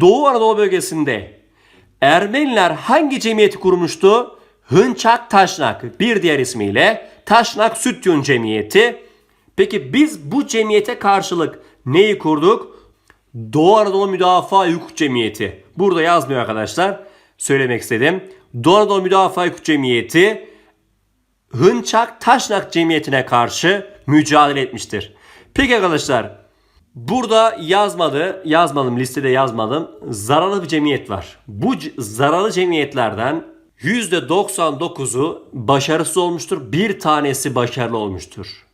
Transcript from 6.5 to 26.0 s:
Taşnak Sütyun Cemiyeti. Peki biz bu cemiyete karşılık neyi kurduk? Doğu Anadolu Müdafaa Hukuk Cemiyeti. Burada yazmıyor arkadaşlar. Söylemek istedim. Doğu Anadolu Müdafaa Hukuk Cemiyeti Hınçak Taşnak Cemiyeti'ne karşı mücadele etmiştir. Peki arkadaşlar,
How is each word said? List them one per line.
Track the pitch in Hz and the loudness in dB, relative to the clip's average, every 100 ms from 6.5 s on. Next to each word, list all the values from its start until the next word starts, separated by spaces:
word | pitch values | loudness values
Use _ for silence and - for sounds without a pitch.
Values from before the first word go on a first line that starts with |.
| 113 101 107 185 220 - - - | -2 -2 4 2 2 -8 -20 2
Taşnak | 233 226 208 220 226 | 2 2 0 -2 0
Sütyun | 254 180 190 151 | -4 -2 0 2
Cemiyeti. | 135 123 110 107 104 196 233 - - _ _ _ _ - | 2 0 0 -4 0 2 2 0 -16 _ _ _ _ -2
Peki | 202 208 131 | -2 -2 -2
biz | 220 302 165 143 | 0 0 0 -6
bu | 254 - | -4 -2
cemiyete | 226 214 208 208 240 | -2 0 0 0 -2
karşılık | 202 196 - 175 151 - - _ 127 | 0 0 0 -4 -4 -6 -20 _ 0
neyi | 156 214 196 | 2 4 2
kurduk? | 156 151 175 233 - - _ _ _ _ _ | 0 2 2 2 -2 -20 _ _ _ _ _
Doğu | 117 110 147 170 220 | -16 -6 2 4 4
Anadolu | 208 196 196 | 4 0 -2
Müdafaa | 185 180 180 - 196 180 | 0 2 2 2 0 2
Hukuk | 170 - - | -2 -8 -4
Cemiyeti. | 147 123 107 104 98 - _ 165 | -2 0 -2 -4 -8 -8 _ -2
Burada | 196 170 | 0 2
yazmıyor | 165 170 131 131 | 2 2 0 -4
arkadaşlar. | 113 110 107 - 196 196 - _ _ _ | -4 -4 -4 -2 -2 -2 -14 _ _ _
Söylemek | - 139 127 117 | -2 0 0 -2
istedim. | - 110 147 185 - - _ 120 | -4 0 0 0 -8 -20 _ -2
Doğu | 143 202 | 4 4
Anadolu | 202 196 | 4 0
Müdafaa | 185 196 185 185 175 | 2 2 2 0 -4
Hukuk | - | -4
Cemiyeti | - 151 131 120 113 165 202 214 - _ _ _ _ _ _ _ _ _ _ | -2 0 2 0 0 2 2 0 -10 _ _ _ _ _ _ _ _ _ _
Hınçak | 113 175 240 - 226 233 - | 2 2 2 0 0 -2 -2
Taşnak | 226 254 - 196 - | 2 2 2 -4 -2
Cemiyeti'ne | 170 165 160 151 135 123 | -2 0 0 0 -2 0
karşı | 120 117 - 165 202 196 - - | 0 0 0 0 0 -4 -12 2
mücadele | 151 143 147 143 139 | 2 4 4 4 2
etmiştir. | 131 113 - 104 - _ - - _ | -6 -8 -10 -10 -10 _ -20 -20 _
Peki | - 262 233 | -2 0 2
arkadaşlar, | 185 151 | 2 0